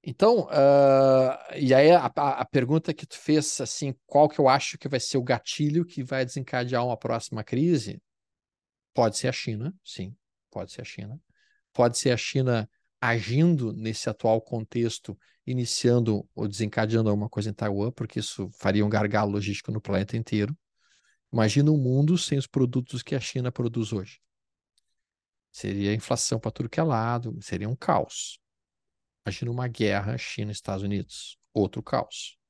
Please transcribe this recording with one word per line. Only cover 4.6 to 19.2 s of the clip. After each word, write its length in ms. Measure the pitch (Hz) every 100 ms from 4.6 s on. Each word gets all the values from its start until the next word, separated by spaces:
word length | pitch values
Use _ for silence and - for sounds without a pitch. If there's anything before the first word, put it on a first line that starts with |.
| - -
que 120 | 135
vai 100 | 135
ser 180 | - 139
o 60 |
gatilho 640 | 120 120 - - 151 160
que 180 | 175 -
vai 240 | 127 131 127
desencadear 580 | 151 123 127 123 123
uma 120 | 123 113
próxima 480 | 120 117 - 110
crise? 580 | 104 123 170 156 104 - _ _ _ _ _ _ _ _ _
Pode 240 | - 113 -
ser 120 | 131
a 40 |
China, 400 | - - 107 135 185
sim, 280 | - - 95 123 _ _ _
pode 220 | 98 92
ser 80 | -
a 40 |
China. 360 | - - 104 139 _ _ _ _ _
Pode 240 | - 120 117
ser 140 | 135
a 60 | 117
China 520 | - 135 127 117 107 _ _ _
agindo 720 | 120 117 101 131 170 160 117
nesse 380 | 110 110 110 -
atual 300 | 107 113 110
contexto, 760 | - 113 110 120 117 - - 98 _ _ -
iniciando 800 | 127 120 - 120 120 113 104 -
ou 140 | - 107
desencadeando 600 | 101 107 113 110 113 110
alguma 200 | 104 107
coisa 200 | - 107
em 60 |
Taiwan, 380 | 101 107 98 110
porque 260 | - 117 -
isso 320 | - - 95 -
faria 260 | 101 101
um 60 | 104
gargalo 400 | 104 104 104